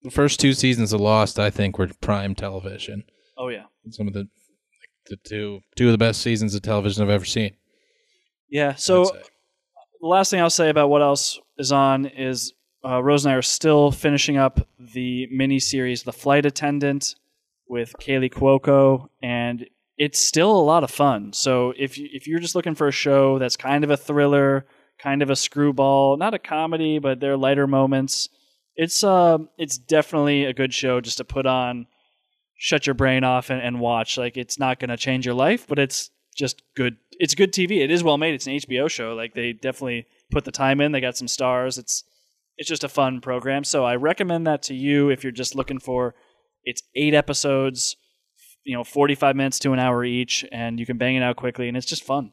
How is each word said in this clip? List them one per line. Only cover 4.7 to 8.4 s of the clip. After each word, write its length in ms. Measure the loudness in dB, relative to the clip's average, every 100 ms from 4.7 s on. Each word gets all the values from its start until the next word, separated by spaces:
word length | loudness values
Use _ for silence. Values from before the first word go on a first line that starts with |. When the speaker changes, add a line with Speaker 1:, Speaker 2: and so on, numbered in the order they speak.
| _ _ _ _
Speaker 1:
the 100 | -20
two, 440 | -12 -10 -8 -10 _ 2
two 100 | 4
of 60 |
the 60 | 6
best 220 | 2 0
seasons 340 | -2 -2 -2
of 60 | -4
television 420 | -2 -2 0 0
I've 60 | 0
ever 160 | 0
seen. 320 | 0 -4 -4 -8 _ _ _ _ _ _ _ _